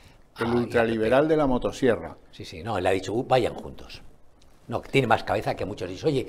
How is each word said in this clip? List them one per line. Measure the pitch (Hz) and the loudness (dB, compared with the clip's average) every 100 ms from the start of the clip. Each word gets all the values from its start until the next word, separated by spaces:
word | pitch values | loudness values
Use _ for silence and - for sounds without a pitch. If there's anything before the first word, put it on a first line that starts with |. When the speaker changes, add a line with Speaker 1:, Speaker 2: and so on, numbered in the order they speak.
| - - - - | -20 -20 -20 -6
Speaker 1:
El | 117 | 0
Speaker 2:
a, | |
y | |
a | 120 | 0
Speaker 1:
ultraliberal | 113 117 113 113 110 131 | 2 2 2 2 2 4
Speaker 2:
P | 156 | 4
P. | |
Speaker 1:
de | 156 | 4
la | 139 | 2
motosierra. | 123 104 - 131 95 80 - - | 2 0 0 2 2 -2 -14 -20
Speaker 2:
Sí, | - | -18
sí, | 98 85 | -14 -10
no, | 101 101 | -6 0
él | 92 | 2
ha | |
dicho, | 95 92 | 0 0
"Uh, | 107 | -4
vayan | 120 131 92 | 2 2 2
juntos". | 71 71 64 - - - - - - - - - | -4 -12 -14 -16 -18 -18 -20 -20 -20 -20 -20 -8
No, | 113 | -8
que | - | 0
tiene | 139 120 | 2 4
más | 107 | 2
cabeza | - 101 135 | 2 -2 -2
que | 113 | -4
muchos. | 95 101 90 | -6 -6 -8
Dice, | 92 147 | -4 -2
"Oye, | 135 | 0